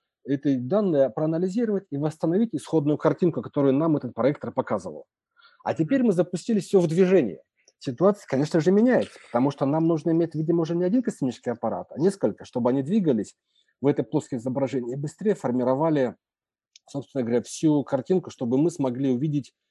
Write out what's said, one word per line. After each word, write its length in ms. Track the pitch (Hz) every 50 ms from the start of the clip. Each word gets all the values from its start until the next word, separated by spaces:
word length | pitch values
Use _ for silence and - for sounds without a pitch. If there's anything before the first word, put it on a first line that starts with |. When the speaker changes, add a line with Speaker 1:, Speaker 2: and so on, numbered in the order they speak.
| _ _ _ _ -
Speaker 1:
эти 320 | - 139 139 - 147 139 127
данные 520 | 123 127 180 208 214 190 160 143 135 131
проанализировать 760 | - - 156 156 160 165 180 190 185 233 240 214 208 190 185 -
и 60 | - 139
восстановить 520 | 147 156 151 - - 160 165 196 233 226 -
исходную 440 | - - - - 160 143 143 151 143
картинку, 440 | - 160 156 - - 175 160 135
которую 320 | 113 - - 147 139 139 131
нам 220 | 139 160 165 151 139
этот 160 | - 123 117
проектор 380 | - 113 131 147 - - -
показывал. 540 | - - 127 - 120 101 90 92 76 73 67 _ _ _ _ _ _ _ _ - _ _ -
А 100 | 92 -
теперь 240 | - 160 156 269 277
Speaker 2:
Мгм. 80 | 254 233
Speaker 1:
мы 60 | 185
запустили 460 | 165 180 - - 175 - - 233 202
всё 180 | - - - 196
в 60 | 175 165
движение. 540 | 160 170 196 180 190 185 139 104 80 67 - _ _ _ _ _ _ _
Ситуация, 480 | - - 123 117 165 196 202 202 - -
конечно 320 | - 131 147 151 - 170
же, 100 | 147 175
меняется, 480 | 190 202 226 254 247 214 104 - - - - -
потому 200 | - 117 127 143
что 140 | 143 - 147
нам 220 | 135 143 160 165 165
нужно 240 | 170 156 147 170
иметь, 240 | 165 165 170 160 160
видимо, 260 | 147 160 156 175 170 165
уже 120 | 156 170
не 100 | 170 180
один 180 | 180 196 262 240
космический 480 | - - - - 127 117 - - 123
аппарат, 360 | 117 110 - 113 98 90 90 -
а 80 | - 110
несколько, 460 | 147 196 196 - - 117 98 - -
чтобы 240 | - - 127 117 123
они 120 | 123 139 135
двигались 520 | 135 190 226 190 160 127 107 98 - - _ _ _ _ _ _ _ _ _
в 60 | - 139
этой 160 | 147 - 135
плоскости 300 | - - 151 - - - 123
изображения 520 | 113 131 123 139 139 127 139 135 123 117 123
и 40 | 143
быстрее 380 | 143 151 - - 190 214 196
формировали, 800 | - - 131 120 127 123 123 131 135 156 165 156 147 131 117 101 - _ _ _ _ _ _ _ _ _ _ _ - _ -
собственно 340 | - - 123 - - 139 123
говоря, 180 | 113 117 120 104
всю 400 | - - - - 156 151 147 131
картинку, 480 | - - 131 127 - 190 185 170 -
чтобы 260 | - - 135 117 123 131
мы 140 | 151 175
смогли 400 | 160 - 139 131 123 123 139 135
увидеть, 420 | 127 120 139 160 143 147 123 - _ _ _ _